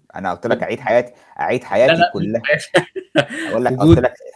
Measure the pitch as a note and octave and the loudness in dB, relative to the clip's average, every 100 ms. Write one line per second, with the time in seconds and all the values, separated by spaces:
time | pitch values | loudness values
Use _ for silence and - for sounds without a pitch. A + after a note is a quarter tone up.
0 | _ D#2 F#2 F2 A#2 A2+ E2 A2 - A#2 | _ -10 -8 -6 -4 -4 -4 -6 0 0
1 | B2 - _ - D#2+ B2 - G2 C#3+ E3 | 0 -10 _ -8 -4 -4 -2 2 2 4
2 | F3 G2+ G2 A2+ C3+ C#3+ - F3+ - - | 0 -2 -4 -4 -2 -2 0 -2 -2 -10
3 | - - C#3+ C#4 E4 A2+ B2 B2+ D#3+ D#3+ | -4 -2 -2 -6 -6 -2 -2 2 6 6
4 | B2 - - | 4 -4 -16